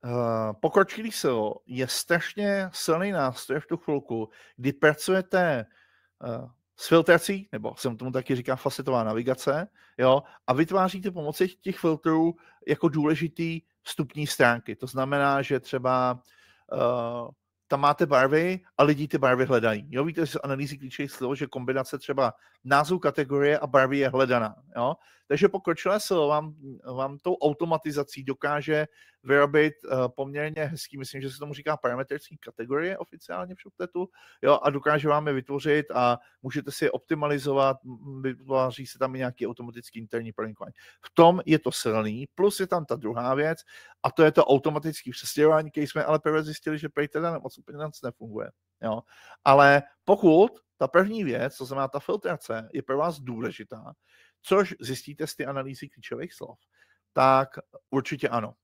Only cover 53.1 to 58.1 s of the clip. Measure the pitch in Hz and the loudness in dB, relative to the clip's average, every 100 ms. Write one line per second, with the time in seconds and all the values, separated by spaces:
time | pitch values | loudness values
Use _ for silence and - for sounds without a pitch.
53.1 | 151 123 117 117 - 107 113 120 151 _ | -4 -10 -6 -8 -8 -16 -16 -18 -20 _
54.1 | _ _ _ - 190 190 - 120 131 - | _ _ _ 0 2 2 -4 -10 -10 -10
55.1 | 147 156 - 135 139 135 131 143 _ - | -10 -10 -8 -8 -6 -8 -12 -16 _ -14
56.1 | 120 165 - - 95 _ _ _ _ _ | -12 -12 -14 -18 -18 _ _ _ _ _
57.1 | - 131 131 135 - - - _ 135 131 | 2 4 4 2 -8 -20 -20 _ -4 -4